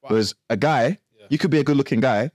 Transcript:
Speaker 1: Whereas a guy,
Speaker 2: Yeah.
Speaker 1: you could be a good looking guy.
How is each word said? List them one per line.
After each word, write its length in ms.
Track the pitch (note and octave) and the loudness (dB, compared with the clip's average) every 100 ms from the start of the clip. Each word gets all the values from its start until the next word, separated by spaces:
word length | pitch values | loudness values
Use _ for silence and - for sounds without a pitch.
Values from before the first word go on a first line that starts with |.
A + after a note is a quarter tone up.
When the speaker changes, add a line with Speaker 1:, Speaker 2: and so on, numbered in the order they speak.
| C3+ | -2
Speaker 1:
Whereas 260 | A2+ G#2+ - _ | -2 -2 -6 _
a 80 | A2+ | -2
guy, 400 | D3 D3 D3 F#3+ _ _ | 0 2 0 -4 _ _
Speaker 2:
Yeah. 80 | - | -4
Speaker 1:
you 80 | D3 | -2
could 140 | F#3 | 0
be 80 | D3+ | 0
a 40 | |
good 140 | C#3 C#3+ | 2 0
looking 220 | C#3 A#2 | 0 0
guy. 300 | C3 G#2+ C3 | 0 0 -2